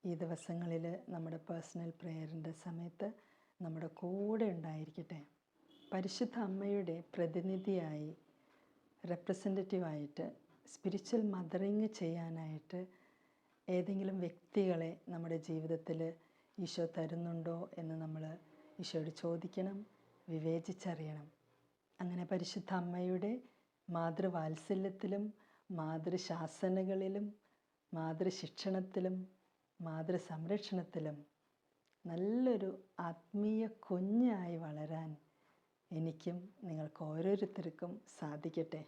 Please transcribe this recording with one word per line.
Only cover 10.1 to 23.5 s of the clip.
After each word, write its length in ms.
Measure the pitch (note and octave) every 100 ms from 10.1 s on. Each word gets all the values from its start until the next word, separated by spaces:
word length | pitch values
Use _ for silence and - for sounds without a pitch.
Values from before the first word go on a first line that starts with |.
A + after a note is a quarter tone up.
| - - - - - -
സ്പിരിച്വൽ 560 | - G3 F#3+ - A#3+
മദറിങ് 680 | G#3+ F#3 E3+ F3+ G3 G#3 G#3+
ചെയ്യാനായിട്ട് 840 | G#3+ E3 E3+ E3 D#3+ D#3+ D#3 - F3+ F#3 - - _ _ _ _ _ -
ഏതെങ്കിലും 500 | F3+ F3+ G3 G3 F#3+
വ്യക്തികളെ 720 | F3 - _ - F#3+ E3+ E3 E3 -
നമ്മുടെ 300 | F3 E3 E3
ജീവിതത്തിൽ 640 | D#3+ D#3+ D#3+ E3 E3 D#3+ E3 E3 - _ _ -
ഈശോ 260 | F3 - E3
തരുന്നുണ്ടോ 840 | E3 D#3+ E3+ E3+ E3+ E3 E3 F3 -
എന്ന് 180 | E3 D#3+
നമ്മൾ 220 | D#3+ D#3 D#3 D#3+ - - - -
ഈശോയോട് 340 | F#3 E3 D#3 D#3
ചോദിക്കണം, 640 | E3+ E3+ E3+ - F#3+ G3 G#3 - - - -
വിവേചിച്ചറിയണം. 960 | D#3+ D#3+ E3 E3+ F#3 F#3+ D#3+ D#3 D3+ D3 _ _ _ _ _ _ _
അങ്ങനെ 240 | F3+ F3
പരിശുദ്ധ 460 | F3 F#3 F#3 - -
അമ്മയുടെ 580 | F#3+ F3 F3 F3+ F#3 G3+ B3 -